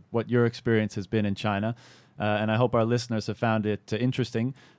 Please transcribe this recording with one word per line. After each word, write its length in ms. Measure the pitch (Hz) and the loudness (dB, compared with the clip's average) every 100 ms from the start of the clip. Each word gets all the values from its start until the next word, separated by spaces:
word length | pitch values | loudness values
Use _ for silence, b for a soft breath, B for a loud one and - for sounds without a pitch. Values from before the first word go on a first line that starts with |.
| - | -4
what 180 | 117 110 | -4 0
your 160 | 120 117 | 2 2
experience 500 | 117 120 110 107 107 | 0 2 2 2 -4
has 120 | 95 | -2
been 180 | 113 101 | 0 0
in 100 | 95 | -2
China. 400 | 110 101 110 117 B B B - | -2 -2 -2 -6 B B B -6
Uh, 40 | |
and 260 | 104 104 107 | -2 0 2
I 60 | 110 | 2
hope 180 | 127 | 2
our 120 | 117 113 | 2 2
listeners 420 | 120 120 110 107 | 0 0 -4 -4
have 100 | 101 | -2
found 300 | 117 110 104 | 0 0 0
it, 260 | 101 - | -4 -4
uh, 40 | 107 | -2
interesting. 580 | 127 127 120 113 123 - B | 0 0 -2 -2 -4 -6 B